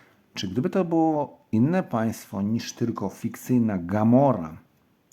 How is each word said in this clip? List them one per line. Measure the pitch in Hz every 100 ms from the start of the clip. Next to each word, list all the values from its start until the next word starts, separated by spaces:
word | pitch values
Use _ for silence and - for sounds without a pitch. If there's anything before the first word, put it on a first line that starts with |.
| _ _ _
czy | - 98
gdyby | 95 180
to | 190
było | 170 170 160 151 143 - _
inne | 110 135 185
państwo | 185 117 113 98 - 101
niż | 101 117 -
tylko | - 117 - 98
fikcyjna | - - - - 127 110 95
Gamora, | 85 104 110 123 143 110 78 80 - _ _ _ _